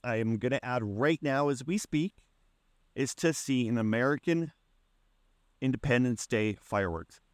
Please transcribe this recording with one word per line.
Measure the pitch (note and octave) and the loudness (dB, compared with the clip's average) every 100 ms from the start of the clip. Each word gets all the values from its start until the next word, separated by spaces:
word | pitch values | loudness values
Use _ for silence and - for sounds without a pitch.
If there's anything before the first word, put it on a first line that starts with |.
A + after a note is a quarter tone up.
I | B2 A2+ | -2 0
am | A2+ A2+ | 0 0
gonna | A#2+ C3 | 0 -2
add | B2 B2 | -2 -2
right | G#2+ G2+ C#3+ E3 | -2 0 0 2
now | D3 C3+ C#3+ | 0 0 0
as | C3+ B2 | -2 -2
we | G3 | -4
speak | - D#3 F3 - _ _ _ _ _ _ _ | -2 -2 -2 -6 _ _ _ _ _ _ _
is | - C3+ - | -6 -6 0
to | E3 | 0
see | D3+ - C3 A#2 | 0 0 0 2
an | A#2+ | 0
American | A2 A2 C3 D3 - E3 E3 - _ _ _ _ _ _ _ _ _ _ | 2 2 2 0 0 0 -2 -10 _ _ _ _ _ _ _ _ _ _
Independence | C3 B2 C#3 B2 B2+ A2+ - | -2 -2 2 4 4 0 -2
Day | A2+ G#2+ G2+ | 0 0 -2
fireworks. | - G#2 F#2+ E2 - - _ | -4 0 0 -2 -8 -20 _